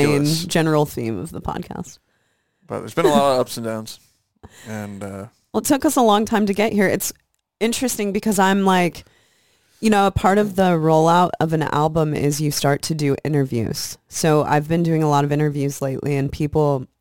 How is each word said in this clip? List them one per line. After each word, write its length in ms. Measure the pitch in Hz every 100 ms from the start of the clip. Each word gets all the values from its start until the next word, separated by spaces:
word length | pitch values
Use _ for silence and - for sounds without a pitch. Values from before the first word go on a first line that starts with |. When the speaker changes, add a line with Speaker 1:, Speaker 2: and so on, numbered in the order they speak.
| 147 143
Speaker 1:
Ridiculous. 260 | 147 160 175
Speaker 2:
general 400 | 175 160 151 147
theme 320 | - 117 104
of 140 | 165
the 100 | -
podcast. 560 | - - - - 180 - _ _ _ _ _ _ -
Speaker 1:
But 120 | 104
there's 120 | 107
been 140 | - 160
a 20 |
lot 240 | 143 139
of 60 | 127
ups 180 | 127 -
and 80 | 113
downs. 340 | 110 110 - _ _ _ _ - - 110
And, 360 | 110 104 98
uh, 240 | 101 98 101 _ _
Speaker 2:
Well, 80 | 220
it 40 | 214
took 180 | 277 311
us 100 | 269
a 60 |
long 220 | 233 208 214
time 200 | 220 208
to 80 |
get 180 | 196 220
here. 140 | 202 185
It's 240 | 151 - - _ _ _ -
interesting 520 | 220 233 247 - 202
because 240 | 196 220 196
I'm 260 | 190 196 190
like, 400 | 185 175 - - _ _ _ _ _ _ _
you 80 | 220
know, 180 | 208 196
a 40 |
part 260 | - 202 202
of 180 | 208 185
the 160 | 185 170
rollout 540 | 156 160 160 175 175 -
of 120 | 160
an 100 | 156
album 500 | 151 147 156 160 156
is 260 | 147 143 143
you 100 | 151
start 300 | - 143 143
to 120 | - 160
do 200 | 143 139
interviews. 760 | - 151 131 120 110 - - - _
So 360 | - 170 151
I've 240 | - 151 151
been 160 | 170
doing 200 | 165 160
a 60 | 156
lot 140 | 143 143
of 60 |
interviews 500 | 147 151 143 139 139
lately, 340 | 139 131 - 139
and 160 | 135
people 560 | - 147 156 147 139 127 _